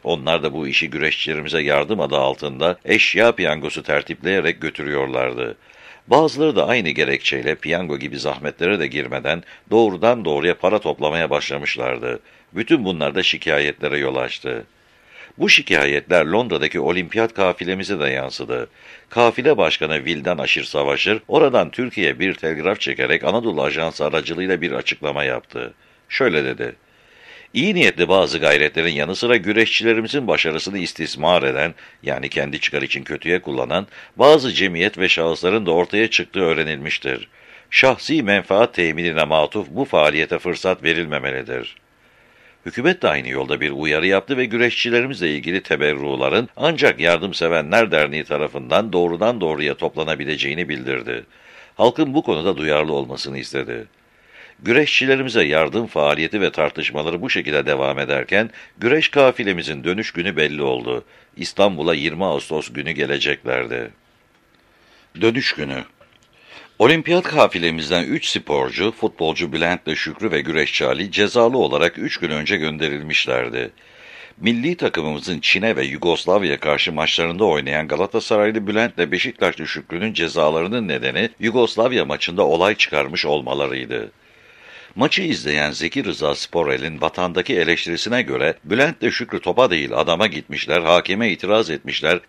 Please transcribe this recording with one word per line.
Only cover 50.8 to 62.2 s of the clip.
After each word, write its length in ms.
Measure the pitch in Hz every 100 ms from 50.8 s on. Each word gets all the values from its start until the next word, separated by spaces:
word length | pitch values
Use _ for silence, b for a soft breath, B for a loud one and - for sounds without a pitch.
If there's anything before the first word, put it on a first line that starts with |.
| 64 64 57 62 - B B B B
Halkın 400 | B 113 123 147
bu 80 | 143
konuda 340 | - 80 87 73
duyarlı 360 | 76 76 78
olmasını 460 | 71 65 67 69 67
istedi. 480 | 65 69 67 60 - _ _ B B B B B
Güreşçilerimize 800 | - 123 147 - 131 135 131 107
yardım 420 | 76 78 76 101 113
faaliyeti 540 | 78 73 73 80 104
ve 100 | 87
tartışmaları 720 | 82 73 78 76 71 78 85
bu 80 | 123
şekilde 360 | 95 73 73 67
devam 320 | 69 69 67
ederken, 520 | 67 69 64 98 113 B B B
güreş 300 | 113 156 156
kafilemizin 760 | 143 131 123 101 87 76 73
dönüş 280 | 82 98 110
günü 240 | 85 92 76
belli 260 | 76 73
oldu. 420 | 69 62 60 62 - b b -
İstanbul'a 580 | 85 - 101 80 80
yirmi 300 | 80 78 80